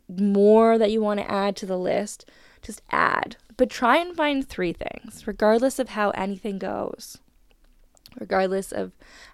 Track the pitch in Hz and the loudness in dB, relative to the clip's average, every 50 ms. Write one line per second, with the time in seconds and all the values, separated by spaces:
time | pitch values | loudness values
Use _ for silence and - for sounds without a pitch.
0 | _ - 180 185 208 202 202 196 202 208 220 226 226 226 226 226 220 208 220 220 | _ -10 -4 0 0 2 4 6 6 8 8 8 8 6 4 4 4 2 2 0
1 | 214 208 208 202 - - 202 196 196 202 196 - 208 190 185 185 180 - - - | 0 0 -2 -2 -4 -4 -2 -2 -2 -2 -4 -4 -6 -6 -4 -4 -2 -2 -2 -2
2 | 208 - - - - _ _ _ - _ _ _ - - 214 - _ - - - | -4 -6 -10 -16 -20 _ _ _ -20 _ _ _ -18 -16 -16 -16 _ -2 0 2
3 | - - - - - - - _ _ _ 214 - 254 - - - 254 233 262 330 | 2 2 0 -2 -4 -6 -10 _ _ _ -2 0 0 0 0 -2 2 2 2 2
4 | 349 359 349 330 302 294 285 269 269 - - - 185 170 165 - - - - - | 2 -2 -4 -2 -2 0 0 -2 -4 -6 -6 -4 -4 -4 -4 -6 -10 -12 -12 -14
5 | - 214 - - - 220 196 - 214 214 220 233 254 269 - - 208 - - 220 | -18 -20 -20 -12 -10 -10 -2 2 4 4 4 4 2 0 0 -2 -6 -4 -2 -2
6 | 208 202 - - 190 196 202 190 - 208 196 190 190 185 - 107 - - - - | -2 -2 -2 -2 -4 -6 -6 -6 -6 -8 -6 -6 -6 -6 -6 -6 -6 -8 -8 -12
7 | - - - - _ _ _ _ _ _ _ _ _ _ _ _ _ _ _ _ | -16 -20 -20 -20 _ _ _ _ _ _ _ _ _ _ _ _ _ _ _ _
8 | _ - - 247 214 180 196 190 190 185 190 196 190 - - 208 190 185 _ _ | _ -20 -16 -14 -6 -2 0 0 0 0 -2 -4 -4 -6 -8 -8 -8 -8 _ _
9 | - - - - - - | -20 -20 -20 -20 -20 -20